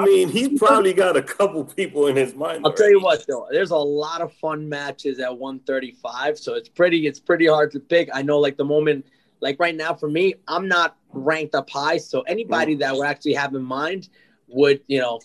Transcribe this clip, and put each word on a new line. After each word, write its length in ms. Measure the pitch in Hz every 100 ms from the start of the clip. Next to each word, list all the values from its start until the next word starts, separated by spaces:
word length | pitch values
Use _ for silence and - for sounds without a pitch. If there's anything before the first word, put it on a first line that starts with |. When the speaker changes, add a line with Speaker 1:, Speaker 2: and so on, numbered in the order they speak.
| 196
Speaker 1:
mean, 240 | 190 175
he's 300 | 226 269 285
probably 340 | 214 185 190
got 240 | 180 185 -
a 60 |
couple 420 | - - 202 156 135
people 400 | - 170 143 143
in 100 | 135
his 200 | 123 135
mind 260 | 165 156
Speaker 2:
I'll 100 | 151
tell 140 | 175 208
you 140 | 196
Speaker 1:
already. 220 | 185 151
Speaker 2:
what, 20 | -
though. 200 | 123 -
There's 220 | 151 185
a 40 | 160
lot 440 | 143 147 151 165
of 100 | 160
fun 360 | - 156 151 151
matches 500 | 143 143 135 143 127
at 160 | 127 123
one 260 | 135 131
thirty-five, 760 | 135 135 123 120 120 123 143 151
so 160 | 131
it's 160 | 117 -
pretty, 380 | - 180 170 147
it's 120 | -
pretty 280 | - 170 165
hard 240 | 156 151
to 80 | 143
pick. 300 | - 170 160
I 80 | 135
know, 160 | 139 147
like, 180 | 143 139
the 80 | 143
moment, 420 | 151 151 139 - _ _ -
like, 200 | 135 143
right 160 | 170 160
now 200 | 160 165
for 120 | 151
me, 280 | 156 190 - -
I'm 200 | 170 190
not 300 | 175 165 _ _
ranked 420 | 135 139 156 151 139
up 120 | -
high, 300 | 139 151 160
so 240 | - 131
anybody 540 | 143 208 214 165 156 147
Speaker 1:
Mm. 40 |
Speaker 2:
that 140 | 135 135
would 120 | 143
actually 260 | 139 151
have 220 | 135 139 135
in 80 |
mind 460 | 127 131 156 190 - _ _ _ _
would, 340 | 131 143 139 -
you 140 | 139
know, 200 | 123 113